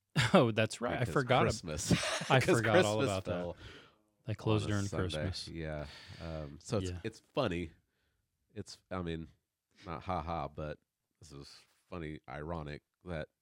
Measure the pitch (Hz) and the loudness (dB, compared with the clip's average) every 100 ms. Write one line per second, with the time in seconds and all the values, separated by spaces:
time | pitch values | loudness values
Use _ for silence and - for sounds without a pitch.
0 | _ - 113 190 120 107 113 - - - | _ 0 6 8 8 6 2 2 -2 0
1 | 123 151 123 127 107 - 87 76 - - | 0 2 4 4 4 2 -4 -4 2 2
2 | - - - 135 - 123 113 107 104 107 | 2 -2 4 4 6 4 6 6 6 4
3 | 104 95 92 87 87 82 - - - _ | 2 0 -2 -4 -4 -8 -12 -18 -20 _
4 | _ _ - 110 - 107 - 104 98 - | _ _ -8 -4 2 2 2 -2 -2 -2
5 | 92 78 78 87 - 82 78 76 76 - | -2 -2 -4 -4 -8 -8 -6 -6 -8 -12
6 | - - 82 78 73 73 - 110 92 87 | -18 -14 -10 -8 -8 -12 -4 -2 -2 -4
7 | 113 - _ - 120 87 85 - _ _ | -8 -12 _ -2 0 0 -4 -8 _ _
8 | _ _ _ _ _ 107 95 - - 92 | _ _ _ _ _ -14 -14 -14 -8 -6
9 | 85 82 80 _ _ _ _ _ 95 78 | -4 -6 -8 _ _ _ _ _ -10 -8
10 | - 90 78 82 71 76 76 76 _ _ | -4 -4 -2 -4 -6 -6 -8 -8 _ _
11 | _ _ 76 69 69 - - _ - 90 | _ _ -20 -18 -18 -20 -20 _ -14 -10
12 | 78 76 - 71 76 85 76 73 _ _ | -8 -10 -10 -8 -6 -6 -6 -10 _ _
13 | 90 82 76 _ | -8 -8 -8 _